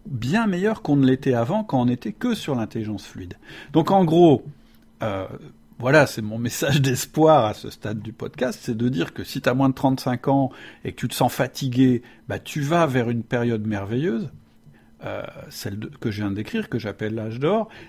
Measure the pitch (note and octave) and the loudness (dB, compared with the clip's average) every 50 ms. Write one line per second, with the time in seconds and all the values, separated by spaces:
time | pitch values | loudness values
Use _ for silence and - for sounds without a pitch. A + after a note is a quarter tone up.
0 | - G3+ C#3+ A2 G2+ B2+ F3 A3+ A#3 G#3 F#3 F3 F#3+ G#3+ A3 - - - D3 C#3+ | -12 -10 -8 -6 -2 0 0 2 2 2 0 0 0 0 -2 -2 0 2 4 4
1 | C3+ C3 C3 C3 - C3+ B2 A#2 A#2 A#2 F#3 A3 G#3 - - - A#2+ B2 A#2+ A#2+ | 6 4 4 2 2 2 2 2 2 0 0 -2 -2 0 0 2 2 2 0 -2
2 | - A3 G#3 - - B3 A3+ - - - C#3 A#2+ A2 G2+ - A#2 G#2+ G#2+ G#2 F#2+ | -4 -8 -6 -4 -2 -2 -2 -2 -4 -4 -4 -2 -4 -4 -6 -6 -6 -6 -6 -8
3 | - - - F2+ F2+ F2 - - - - - - - - C#3+ D#3 D#3+ - F#3+ G3 | -10 -14 -16 -14 -14 -14 -16 -18 -20 -20 -20 -20 -8 0 2 2 4 4 4 4
4 | F#3 D#3 D#3+ E3+ F3 E3 C3+ - - - - - - - - - _ _ _ - | 4 6 6 8 8 8 8 6 2 -4 -18 -20 -20 -20 -20 -20 _ _ _ -8
5 | A2+ A2 G2 F#2+ F#2+ - - - - - - - - _ - - A#2 B2+ D3 D#3 | -6 -6 -4 -6 -6 -8 -12 -14 -16 -18 -20 -20 -20 _ -12 -4 2 4 6 6
6 | C#3 - - - G#2+ G#2+ A2 A#2 A#2+ A2+ - - E3+ C#3+ D#3 D3+ C3 C3+ A#2+ - | 6 4 2 -4 -6 -6 -4 -4 -4 -4 -4 -2 0 2 2 2 2 2 0 -2
7 | - - - D3 D#3 D#3 D#3 C#3 A2+ G#2+ G#2 - - A2 - - - G#2 A2 G#2+ | -4 -4 2 4 6 8 8 6 4 2 -2 -4 -10 -14 -14 -10 -8 -8 -8 -8
8 | G#2 A2 G#2+ - - - - - B3 B3+ G#3 - - - A#2 A2 A#2+ B2 C3 E3 | -10 -12 -12 -10 -12 -10 -6 -4 -4 -4 -4 -6 -6 -6 -4 -2 -2 -2 0 -2
9 | E3 - - - F#2 - - C#3 - B2+ B2 C3 C3+ C3+ C3 - - C3+ C3 B2+ | -4 -6 -8 -10 -12 -10 -8 -4 -2 0 2 2 2 2 0 0 0 0 0 0
10 | - C3 B2 B2 - D3 C#3 C#3 C3+ C3 - - - - - - - - - - | -2 -4 -4 -2 0 0 2 2 0 -2 -4 -10 -20 -20 -18 -14 -12 -12 -8 -6
11 | - A#2+ - - C#3 B2 - - C3+ B2 - - C#3+ C3 A#2+ B2+ C3 B2+ B2 A2+ | -6 -4 -2 0 0 0 0 -2 -4 -4 -4 -4 -4 0 2 4 4 4 4 2
12 | - - - - _ - G#2+ G2+ - - - D#3 C#3 C#3+ E3+ F3 E3 D3 B2+ C3 | -2 -8 -20 -16 _ -10 -10 -10 -8 -8 -6 -6 -2 0 2 2 2 2 2 0
13 | A#2 A#2 A#2+ A#2 G#2+ - B2+ A#2+ A#2+ A#2+ A#2 A2 G#2+ A2 G#2 G2+ G2 G2 A2+ B2+ | 0 0 -2 -4 -4 -2 -2 0 0 0 0 0 -2 -2 -4 -4 -4 -4 -4 -2
14 | D3+ F#3+ A3 A3+ G3 - - - - _ _ _ _ - - - _ - - - | -2 -2 -2 -4 -6 -8 -12 -16 -20 _ _ _ _ -20 -20 -20 _ -20 -20 -16
15 | - G2+ G2+ G2+ - - - - - - - - - - G#2 G#2+ A2 - - - | -12 -10 -10 -10 -10 -12 -14 -16 -18 -16 -14 -12 -10 -10 -8 -8 -10 -10 -10 -6
16 | - A#2+ G2+ G#2 G#2 G2+ G2 G2+ G#2+ - - A3+ G#3 - B2 A2+ A2 G#2 F#2 - | -6 -6 -4 -2 -4 -4 -4 -4 -6 -6 -6 -6 -4 -4 -6 -6 -4 -6 -6 -6
17 | A2 G#2+ A2 A2+ G#2+ A2 A2+ B2 C#3 D#3+ G3+ A3+ G#3 - - - - | -6 -6 -4 -6 -6 -6 -6 -2 0 0 0 0 -2 -4 -10 -20 -20